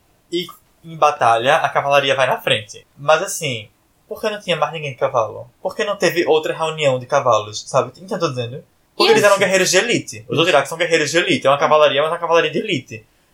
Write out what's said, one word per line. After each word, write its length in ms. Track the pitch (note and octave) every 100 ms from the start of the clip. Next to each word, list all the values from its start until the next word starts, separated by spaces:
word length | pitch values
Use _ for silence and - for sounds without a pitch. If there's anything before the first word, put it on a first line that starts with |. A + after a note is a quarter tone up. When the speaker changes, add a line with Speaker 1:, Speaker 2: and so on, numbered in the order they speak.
| _ _ -
Speaker 1:
E 160 | E3+ F3 - _ _ E3
em 100 | D#3+
batalha, 600 | D3+ C#3+ A#2+ A2+ B2 D#3
a 100 | D3+
cavalaria 480 | D3 C#3 C#3+ C3+ C3+
vai 120 | C3
na 120 | -
frente. 460 | - A#2 G#2+ A2 _ -
Mas 240 | C#3 D#3+
assim, 460 | F#3+ - D3+ A#2 G#2 _ _ _ -
por 140 | G#3+
que 80 | G#3+
não 100 | G#3
tinha 160 | F#3+ D#3
mais 160 | D3+
ninguém 200 | D#3+ D3
de 60 | B2+
cavalo? 520 | C#3 B2+ G#2+ G#2 A2 _
Por 140 | F#3+ -
que 80 |
não 140 | G#3 G3
teve 280 | F3 D#3 C#3
outra 280 | D#3 F3 D#3
reunião 440 | D#3+ D#3 C#3+ B2+
de 60 | B2
cavalos, 560 | C#3+ B2+ G#2+ G#2 G2+ -
sabe? 220 | C#3 A#2+
Entende 160 | - F#3
o 20 |
que 40 |
eu 60 | F#3+
tô 100 | E3
dizendo? 340 | B2+ A#2 C#3+ - _ _ -
Porque 160 | F4+
Speaker 2:
E 20 |
Speaker 1:
eles 100 | G#4+
eram 100 | G#3
Speaker 3:
Isso. 60 | G3
Speaker 1:
guerreiros 320 | F#3+ F#3+ F#3
de 60 | F3+
elite. 400 | A#3 C#3 - G#2 -
Os 60 | B2
Speaker 3:
Isso. 80 | E3+
Speaker 1:
Dothraki 240 | D3 C#3
são 80 | E3
guerreiros 320 | E3+ E3 C#3+
de 60 | D#3+
elite. 300 | G3 C3+ C3
É 20 |
uma 80 | C#3
cavalaria, 420 | D3+ D3+ D3 C3+
mas 80 | D#3
uma 80 | E3
cavalaria 320 | E3 E3 D#3
de 80 | D#3+
elite. 440 | A3 F3 - A2 _ _ _